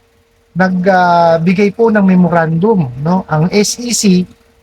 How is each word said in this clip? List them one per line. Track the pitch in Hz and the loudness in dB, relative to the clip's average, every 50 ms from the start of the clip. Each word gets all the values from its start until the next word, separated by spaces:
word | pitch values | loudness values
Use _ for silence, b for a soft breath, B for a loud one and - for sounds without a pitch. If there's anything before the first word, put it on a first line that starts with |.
| _ _ _ _ _ _ _ _ _ _ | _ _ _ _ _ _ _ _ _ _
nag, | _ 170 185 185 185 180 180 196 | _ -4 -2 -2 -2 -2 0 0
ah, | 185 180 180 175 170 170 170 165 165 165 | 2 2 2 2 2 2 2 2 2 2
bigay | 165 185 185 202 208 202 | 0 0 0 0 0 -2
po | 196 - 226 | 0 0 0
ng | 226 214 214 190 | 0 2 2 2
memorandum, | 190 185 180 180 165 175 170 165 160 165 165 185 226 226 185 151 123 120 131 | 2 2 2 2 2 0 0 0 0 -2 -2 0 0 0 0 -2 -4 -6 -6
no, | 147 165 180 185 - - | -4 -2 -2 -2 -2 -2
ang | 156 151 160 185 | -2 -2 -2 0
S | 190 208 208 - - - | 0 0 -2 -2 -4 -8
E | 247 240 214 | -8 -6 -6
C | - - 202 180 180 175 - - _ _ _ _ _ | -2 0 2 2 2 0 -4 -10 _ _ _ _ _